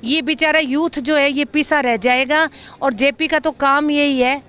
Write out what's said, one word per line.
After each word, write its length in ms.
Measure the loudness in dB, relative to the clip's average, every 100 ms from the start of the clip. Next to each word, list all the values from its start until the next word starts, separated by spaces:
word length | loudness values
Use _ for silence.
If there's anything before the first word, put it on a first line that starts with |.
ये 180 | -2 -2
बेचारा 380 | -2 -2 0 0
यूथ 380 | 0 -2 -2 -4
जो 180 | -2 0
है 160 | 2
ये 120 | 0
पीछा 360 | -2 -2 0 0
रह 160 | 0 0
जाएगा, 520 | 0 0 0 0 0 -4 -20 -4
और 100 | -4
जेपी 340 | 0 0 0 -2
का 120 | 0
तो 120 | -2
काम 400 | -2 0 2 2
यही 300 | 2 0 2
है 220 | 0 0